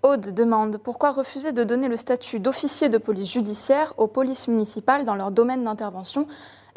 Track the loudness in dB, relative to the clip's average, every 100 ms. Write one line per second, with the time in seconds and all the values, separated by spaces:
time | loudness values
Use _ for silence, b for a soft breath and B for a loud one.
0 | 4 2 0 0 2 4 0 -4 -8 0
1 | 0 0 -4 -6 -4 -2 0 0 0 -2
2 | -2 -4 -2 -2 -2 0 -2 0 2 2
3 | 0 -2 -2 -2 -2 -2 2 2 2 0
4 | 0 2 0 -2 0 0 0 -2 2 2
5 | 2 -2 0 4 4 2 -4 -4 -6 -8
6 | -6 -4 -4 -6 B B B